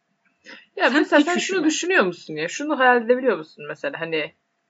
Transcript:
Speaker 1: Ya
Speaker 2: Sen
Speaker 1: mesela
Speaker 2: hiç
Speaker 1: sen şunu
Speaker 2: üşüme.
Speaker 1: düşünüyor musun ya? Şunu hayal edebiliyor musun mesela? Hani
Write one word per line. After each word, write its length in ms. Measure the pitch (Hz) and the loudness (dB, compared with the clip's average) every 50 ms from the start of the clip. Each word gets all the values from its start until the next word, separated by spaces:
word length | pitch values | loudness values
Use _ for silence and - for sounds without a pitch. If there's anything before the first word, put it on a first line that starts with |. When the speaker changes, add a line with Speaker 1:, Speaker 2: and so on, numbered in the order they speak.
| _ _ _ _ _ _ _ _ _ - - - _ _ _ | _ _ _ _ _ _ _ _ _ -20 -20 -20 _ _ _
Speaker 1:
Ya 140 | 392 359 269 | 0 0 2
Speaker 2:
Sen 100 | 240 302 | 2 2
Speaker 1:
mesela 200 | - - 339 294 | 2 4 4 4
Speaker 2:
hiç 60 | 294 | 4
Speaker 1:
sen 120 | 330 359 | 4 0
şunu 200 | 330 - - 381 | -2 -2 -2 -2
Speaker 2:
üşüme. 100 | 381 302 | 0 0
Speaker 1:
düşünüyor 360 | 311 302 - - 349 381 349 220 | 0 -2 -2 -2 0 2 2 2
musun 300 | 180 170 - - - 156 | 0 -2 -8 -14 -12 -8
ya? 120 | 151 156 | -6 -6
Şunu 320 | 170 - - 285 302 302 254 | -6 -6 -8 -4 -4 0 2
hayal 260 | 262 254 247 240 226 | 4 4 4 4 4
edebiliyor 320 | 220 247 254 262 254 196 | 2 0 2 2 0 0
musun 280 | 160 156 - _ - 147 | -2 -4 -14 _ -18 -14
mesela? 340 | 147 151 - - 143 143 151 | -14 -12 -8 -8 -8 -6 -6
Hani 320 | 165 165 160 156 147 156 _ _ _ _ _ _ _ _ | -8 -4 -4 -4 -4 -6 _ _ _ _ _ _ _ _